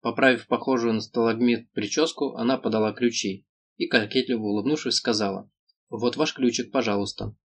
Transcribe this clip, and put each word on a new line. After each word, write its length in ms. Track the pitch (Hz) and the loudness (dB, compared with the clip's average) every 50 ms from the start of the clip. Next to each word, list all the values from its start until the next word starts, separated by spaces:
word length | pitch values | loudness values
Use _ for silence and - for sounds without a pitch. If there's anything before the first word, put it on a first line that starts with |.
Поправив 460 | - 113 110 - 135 131 127 117 - | -4 -4 0 4 4 4 4 4 0
похожую 460 | _ 123 117 - - 131 123 117 117 110 | _ -2 -2 0 0 0 2 2 2 0
на 80 | 110 | 0
сталагмит 720 | 107 - _ 120 113 117 113 113 123 123 120 110 - _ | -2 -2 _ 2 2 2 2 4 4 4 4 2 -2 _
прическу, 640 | _ - 107 95 - 151 156 160 - - 147 131 - | _ -6 -6 -2 0 0 0 0 0 -4 -4 -4 -4
она 220 | - 117 123 135 | -2 0 0 0
подала 360 | 131 - 113 110 110 107 107 104 | 0 0 0 0 2 2 0 0
ключи 520 | - 123 120 117 - - 101 95 95 _ _ _ _ _ _ _ | 0 0 0 0 0 -4 -4 -6 -6 _ _ _ _ _ _ _
и, 100 | _ - | _ -6
кокетливо 540 | - - 120 107 104 - 131 127 - 127 113 | 0 0 0 0 2 0 -2 0 0 -2 -4
улыбнувшись, 540 | 107 104 101 104 101 131 151 151 - 127 101 | -2 -2 -2 0 0 0 -2 -2 -2 -2 -2
сказала: 560 | - - - 113 104 107 98 95 95 - _ _ _ _ _ _ _ _ _ | -2 0 0 0 0 0 -2 -4 -6 -10 _ _ _ _ _ _ _ _ _
«Вот 280 | - - 117 - - | -8 -2 -2 -2 0
ваш 160 | 135 156 151 - | 0 -2 -2 0
ключик, 380 | - 131 120 113 - 117 104 | 2 0 2 2 0 -6 -2
пожалуйста». 640 | - 135 117 113 101 101 101 98 - - 107 104 - _ _ | -2 0 0 2 0 0 -2 -4 -6 -8 -8 -10 -10 _ _